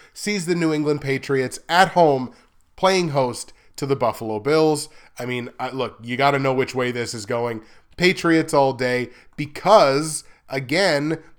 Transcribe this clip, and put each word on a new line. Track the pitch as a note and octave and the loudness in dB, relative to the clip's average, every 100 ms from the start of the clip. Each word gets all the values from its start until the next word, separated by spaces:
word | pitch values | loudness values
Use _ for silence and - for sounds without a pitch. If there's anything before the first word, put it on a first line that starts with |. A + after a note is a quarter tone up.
| - | -20
sees | - G#3 G#3 E3 | -10 -6 -4 -2
the | |
New | E3+ D#3+ | 0 0
England | D3+ D3+ D3 | 0 0 -2
Patriots | C#3 C3+ - C3+ B2+ - - | -2 -4 -2 -2 -2 -6 0
at | E3+ F#3+ | 4 4
home | F3+ D#3+ C3+ B2 - _ _ _ - | 4 4 2 -2 -12 _ _ _ -2
playing | F#3+ F#3+ E3+ | 0 2 0
host | C#3 B2+ A2+ - - _ - | 0 -2 -4 -14 -20 _ -10
to | C3+ | -4
the | C3+ | -2
Buffalo | B2 - A2+ G#2+ | -2 -2 -6 -4
Bills. | A2+ D#3 D#3 D3+ - - - - | 0 2 2 0 -4 -16 -20 -12
I | B2 | -8
mean, | B2 A#2+ - | -6 -8 -10
I, | B2+ | -8
look, | C3 A#2 - | -6 -6 -8
you | A#2 B2 | -8 0
gotta | C#3 C#3 | 2 2
know | C3+ | 2
which | C3 B2+ B2+ | 0 0 -2
way | B2 | -4
this | A#2+ A#2 A2+ | -4 -6 -8
is | G#2 | -6
going. | A#2+ A#2+ A2 - - _ - | -4 -4 -6 -14 -20 _ 0
Patriots | F3+ F3+ F3 D#3+ D#3 | 0 2 2 2 2
all | D3 C3+ | 2 2
day | B2 B2 B2 A#2+ - - - | 0 -2 -2 -4 -10 -18 -10
because, | C#3+ - E3+ G#3+ D3 C3+ D#3+ D3+ - - - | -10 -4 6 6 8 4 -2 -6 -12 -20 -10
again, | C3+ B2+ D#3 G3 C#3+ D3+ D#3+ - | -10 -4 0 2 0 0 -4 -8